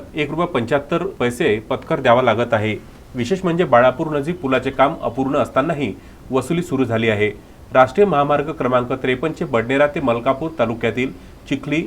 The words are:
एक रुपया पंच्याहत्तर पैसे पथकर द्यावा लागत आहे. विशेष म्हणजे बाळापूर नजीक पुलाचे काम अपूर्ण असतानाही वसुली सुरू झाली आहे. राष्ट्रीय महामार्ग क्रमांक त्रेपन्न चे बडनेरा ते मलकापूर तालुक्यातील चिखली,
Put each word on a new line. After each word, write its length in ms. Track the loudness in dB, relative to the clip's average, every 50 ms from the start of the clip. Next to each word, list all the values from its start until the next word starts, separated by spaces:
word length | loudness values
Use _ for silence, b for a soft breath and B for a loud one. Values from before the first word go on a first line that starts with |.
| -4 -8 -6
एक 160 | -4 -4 -4
रुपया 160 | -2 -4 -4
पंच्याहत्तर 580 | -2 -2 -4 -2 0 -2 -2 -2 -2 -4 -2 -2 -4 -4 -2
पैसे 400 | -2 -2 0 0 0 0 0 0 -2 -6
पथकर 300 | -8 -8 -4 -4 -4 0
द्यावा 220 | 4 4 4 4 4
लागत 320 | 2 2 2 0 0 0
आहे. 220 | 0 0 -2 -4 -6 B B B B B -12 -8
विशेष 240 | -6 -4 -2 -2 -2 -2
म्हणजे 200 | -2 0 0 2
बाळापूर 540 | 4 6 6 6 6 4 2 -4 -2 -2 -2
नजीक 220 | -2 -4 -6 -4
पुलाचे 300 | -2 0 0 0 0 -2
काम 240 | 0 2 2 2 2 -2 -6
अपूर्ण 340 | -6 -4 -2 -2 0 0
असतानाही 580 | 0 0 0 0 0 0 0 -2 -2 -2 -4 -6 B B B B B B -2
वसुली 320 | -2 -2 0 0 -2 -2 -2
सुरू 220 | -2 -2 -2 0
झाली 240 | 0 0 0 2 2
आहे. 220 | 2 2 0 0 -2 -6 B B B B B 0 4
राष्ट्रीय 340 | 4 4 4 4 4 2
महामार्ग 460 | 4 4 2 2 2 2 0 0 -2 -4
क्रमांक 400 | -2 -2 0 2 2 0 0 -4
त्रेपन्न 400 | -2 0 -2 -2 0 -2 -4 -4
चे 120 | -4 -6
बडनेरा 420 | -2 0 -2 0 0 2 2 2
ते 140 | 2 2 0
मलकापूर 500 | 0 0 0 0 0 -2 -2 -2 -4 -6 -2 -2
तालुक्यातील 800 | -2 -2 -2 -2 -2 -2 -2 -2 -4 -4 -6 -10 -16 -20 -20 -20 -8 -6
चिखली, 340 | -6 -6 -4 -4 -4 -2 -4